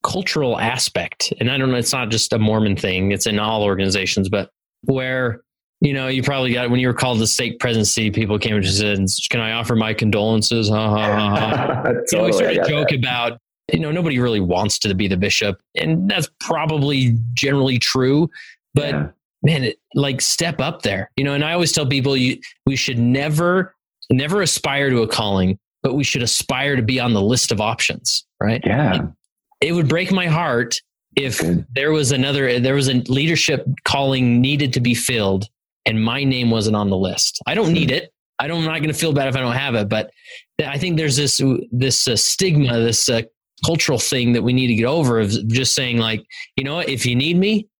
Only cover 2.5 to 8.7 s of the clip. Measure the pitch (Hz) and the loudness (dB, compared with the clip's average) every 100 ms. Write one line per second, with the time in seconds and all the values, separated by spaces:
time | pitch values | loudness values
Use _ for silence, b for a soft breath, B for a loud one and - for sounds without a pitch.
2.5 | 110 107 95 101 92 98 98 117 104 107 | 2 2 0 -2 0 0 0 0 0 0
3.5 | 110 104 98 98 95 95 - 95 101 95 | 0 0 2 0 0 0 -2 0 -2 -4
4.5 | _ _ _ - 131 127 131 123 113 _ | _ _ _ -2 -2 -2 -2 -2 -4 _
5.5 | _ _ _ 147 135 131 131 131 135 127 | _ _ _ 0 0 -2 -2 0 0 0
6.5 | 123 123 123 127 117 131 117 113 - 120 | 0 0 2 0 0 0 2 0 0 -4
7.5 | - 123 113 104 - 107 104 107 104 113 | -4 -2 0 0 0 0 0 0 -2 0
8.5 | 107 95 | 0 0